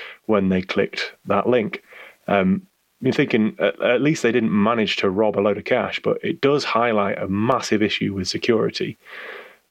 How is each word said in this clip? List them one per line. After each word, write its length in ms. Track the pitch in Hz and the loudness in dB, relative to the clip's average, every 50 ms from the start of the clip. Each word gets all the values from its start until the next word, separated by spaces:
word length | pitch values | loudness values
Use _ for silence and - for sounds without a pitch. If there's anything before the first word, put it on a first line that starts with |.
| - - - - - | -14 -16 -18 -12 -2
when 220 | - 110 101 98 95 | 0 0 2 2 2
they 140 | 95 92 | 0 0
clicked 500 | 90 - - 101 98 - - - - - - _ - | -2 -2 -2 -2 -2 -2 -2 -8 -8 -10 -10 _ -4
that 240 | - 101 101 - 113 | -2 0 0 2 2
link. 340 | 123 123 104 95 - - _ - - - - - - _ - - | 2 2 0 -2 -6 -10 _ -18 -20 -20 -20 -20 -20 _ -2 0
Um, 400 | 101 101 92 92 98 98 - _ _ _ _ _ _ - | 2 2 4 4 2 2 -2 _ _ _ _ _ _ -4
you're 120 | - 131 | -2 0
thinking, 440 | - - 143 - - 113 107 110 - - | 2 2 0 2 2 2 2 0 0 0
at, 240 | - 104 - - | -2 -2 0 0
at 180 | - 107 123 117 | 0 2 2 2
least 220 | 135 147 160 - | 2 0 0 2
they 80 | - 117 | 0 2
didn't 220 | 110 123 113 110 | 2 2 0 2
manage 420 | 101 104 101 113 120 113 107 92 - - | 2 2 2 2 2 2 0 -2 -2 -2
to 120 | - 98 | 0 0
rob 260 | 92 101 110 107 92 | 2 2 0 2 2
a 40 | 101 | 2
load 180 | 101 107 101 104 | 2 2 0 0
of 60 | - | -2
cash, 340 | - 131 120 98 95 - - - | 0 0 0 0 -2 -4 -4 -2
but 180 | - - - | -2 -2 -2
it 180 | - - - - | -2 -6 -4 0
does 220 | - 139 147 139 | 0 2 2 2
highlight 560 | - - - 113 120 120 110 104 101 98 - - | 0 0 0 2 2 2 2 0 0 0 -2 -4
a 80 | 101 | -4
massive 560 | 98 95 101 110 127 131 113 - - 113 101 | -4 -2 0 0 0 0 0 0 0 0 2
issue 320 | 107 98 - - 107 101 98 | 2 0 0 -2 -4 -4 -4
with 140 | 98 92 - | -4 -4 -4
security. 680 | - - - - 113 110 113 113 - - - - 110 _ _ - - - - - - - - - - _ _ _ | -6 -4 0 0 2 2 2 -2 -2 -4 -6 -8 -8 _ _ -20 -18 -16 -16 -16 -16 -16 -18 -20 -20 _ _ _